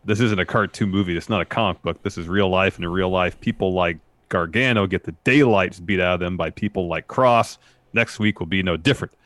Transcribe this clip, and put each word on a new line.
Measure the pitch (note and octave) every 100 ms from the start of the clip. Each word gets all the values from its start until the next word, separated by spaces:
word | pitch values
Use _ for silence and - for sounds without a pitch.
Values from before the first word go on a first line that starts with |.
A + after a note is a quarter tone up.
| F#2+
This | G#2
isn't | A#2+ G2+
a | F2
cartoon | A#2+ G2 - G#2
movie. | G2 F2+ E2
It's | -
not | A2+
a |
comic | A#2 - G#2 E2
book. | E2+ E2
This | G2 F2
is | E2+
real | G2 F#2+
life, | F#2 F#2+ -
and |
in | F2
real | F2+ F#2
life, | F#2 F2+ -
people | - - F#2+
like | F#2 F2 E2 _ _ _
Gargano | F#2+ E2 G#2+ C3 A2+ F#2+
get | F2+
the | - E2
daylights | - C#3 C3 G2+ F#2 F#2
beat | E2+ F#2
out | F2+
of | F2+
them | F2 F2+
by | E2
people | - G#2 G2 F2
like | E2 -
Cross. | - B2+ A#2 A#2 - _ _ _
Next | A2+ A#2 -
week | G#2+ G2+
will | E2+
be | F#2+
no | F#2 E2
different." | E2+ B2+ G2+ _